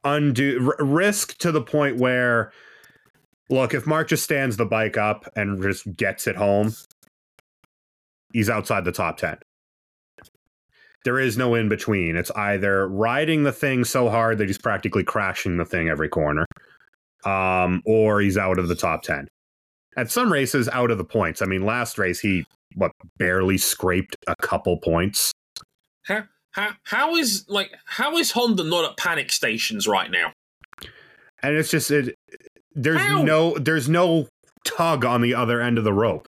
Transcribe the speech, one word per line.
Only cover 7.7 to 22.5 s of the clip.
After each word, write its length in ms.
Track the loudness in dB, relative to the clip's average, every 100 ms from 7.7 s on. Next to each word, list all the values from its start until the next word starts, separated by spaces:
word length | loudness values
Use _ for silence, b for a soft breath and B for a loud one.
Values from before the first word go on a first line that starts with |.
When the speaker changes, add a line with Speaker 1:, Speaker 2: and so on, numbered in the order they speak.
| _ _ _ _ _ _
Speaker 1:
he's 180 | 0 2
outside 360 | 0 0 -2 -2
the 60 |
top 240 | -2 -4 -2
ten. 200 | -6 -6 -18 _ _ _ _ _ _ -20 -20 _ _ _ _ b b b
There 160 | -2 0
is 180 | 0 0
no 180 | 2 2
in 120 | 0
between. 480 | -2 0 0 0 -2
It's 160 | -4
either 560 | -4 -2 0 0 0 -2
riding 560 | -2 0 0 0 2
the 80 | 0
thing 320 | 0 0 0
so 260 | 0 2 2
hard 280 | 2 2 0
that 100 | -2
he's 100 | -2
practically 460 | -2 -2 -2 -2
crashing 540 | 0 -2 -4 -4 -4 -2
the 80 | -2
thing 240 | -2 -2
every 180 | -2 -2
corner, 380 | -2 0 0 -4 B B B B B _ _ -4
um, 560 | 0 2 2 2 0 2
or 360 | 4 4 4
he's 160 | 2 2
out 200 | 0 0
of 100 | 0
the 60 | -2
top 280 | -2 -2
ten. 240 | -4 -6 -6 _ _ _ _ _ _ -8
At 120 | -4
some 220 | 0 2
races, 360 | 2 2 0 0
out 200 | 0 0
of 80 | 0
the 60 |
points. 380 | -2 0 -2 -2
I 40 | -2
mean, 200 | 0 0
last 340 | -2 -4 -2
race, 200 | -2 0
he, 260 | 0 -2 -4